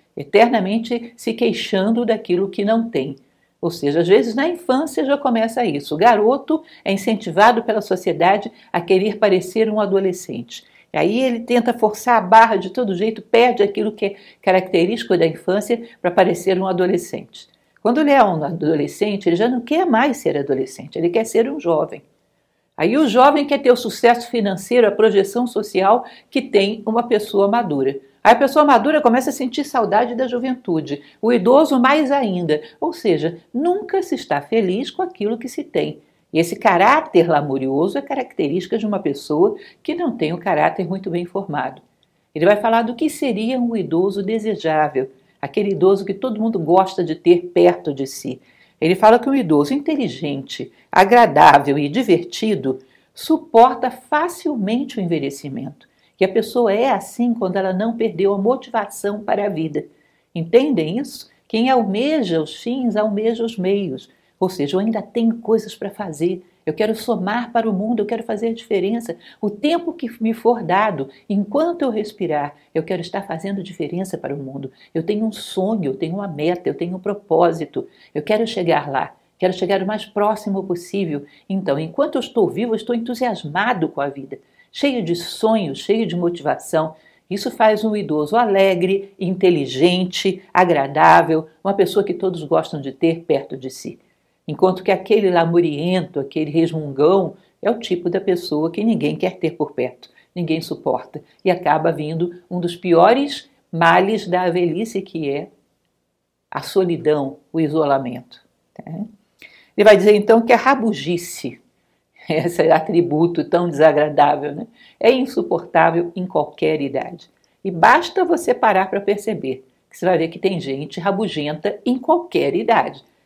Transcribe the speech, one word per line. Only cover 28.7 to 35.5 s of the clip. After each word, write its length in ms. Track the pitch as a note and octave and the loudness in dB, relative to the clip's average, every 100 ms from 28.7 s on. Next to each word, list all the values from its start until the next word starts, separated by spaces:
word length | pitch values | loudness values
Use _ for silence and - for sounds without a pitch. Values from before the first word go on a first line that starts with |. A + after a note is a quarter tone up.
| B3 A#3 D#4 | 6 4 2
começa 300 | B3+ A#3 C4 | 4 2 0
a 20 | |
sentir 320 | - C4 C4 | -4 -6 -6
saudade 500 | C#4 C4 G#3 G3+ A#3+ | -4 -2 0 2 0
da 120 | A#3 B3+ | -2 -4
juventude, 760 | A#3+ C4 B3+ - E3 C#3 C#3+ - _ | -4 -4 -6 -4 -4 -2 -8 -10 _
o 100 | A3 | 0
idoso 460 | A#3+ F#3 C4 D#4 C4+ | 2 6 6 6 4
mais 320 | B3 D4 C#4 | 4 2 2
ainda. 500 | C#4+ A#3+ F3+ E3+ D3+ - - | 0 0 -2 0 -2 -4 -8
Ou 120 | D#4 | -6
seja, 460 | E4+ A3+ D#3+ D#3 E3+ _ | -4 0 0 -2 -6 _
nunca 500 | A#3+ E4 F#4 - G4 | -4 -2 -2 -2 -4
se 140 | F#4+ C4+ | -2 -6
está 240 | - C#3+ | -4 -4
feliz 500 | C#3+ A3+ G3 F#3+ C#4 | -2 0 0 -2 -4
com 120 | - | -6
aquilo 360 | F#4 - G#3 A#3 | -8 -4 -6 -6
que 100 | |
se 140 | B3 | -8